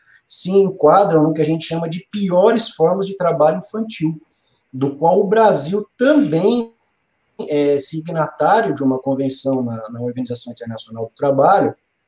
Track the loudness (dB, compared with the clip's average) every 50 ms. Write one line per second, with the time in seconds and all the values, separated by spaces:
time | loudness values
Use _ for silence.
0 | _ _ _ _ _ -8 -6 -4 -2 2 4 4 4 4 2 2 4 4 6 6
1 | 4 4 4 4 4 2 2 0 0 0 -2 -2 -4 -6 -6 -6 -6 -6 -8 -10
2 | -10 _ -6 -4 -2 0 2 4 4 4 4 2 -2 -4 -2 0 2 2 2 0
3 | -2 -6 -4 -2 -2 0 2 2 2 2 2 0 -6 -8 -8 -8 -8 -8 -6 -4
4 | -4 -4 -4 -6 -12 _ _ _ _ _ _ _ _ _ -6 -4 -4 -4 -2 0
5 | 0 2 2 2 2 2 2 4 4 4 4 2 0 -4 -4 -4 -6 -8 _ 0
6 | 2 2 4 4 2 2 0 0 2 2 2 0 -2 -6 _ _ _ _ _ _
7 | _ _ _ _ _ _ _ -14 -8 -4 -2 0 0 0 0 0 -2 -6 -8 -10
8 | -10 -6 -4 -4 -4 -4 -4 -2 2 2 4 2 2 0 -2 -2 -2 -2 -2 -2
9 | -2 -4 -4 -2 -4 -4 -6 -6 -4 -4 -2 -2 -4 -4 -6 -8 -10 -12 -10 -8
10 | -8 -8 -6 -8 -8 -8 -8 -10 -10 -12 -14 -14 -12 -12 -12 -12 -14 -14 -12 -10
11 | -10 -10 -8 -4 -2 -2 0 2 4 4 4 2 2 -2 -4 -8 _ _ _ _
12 | _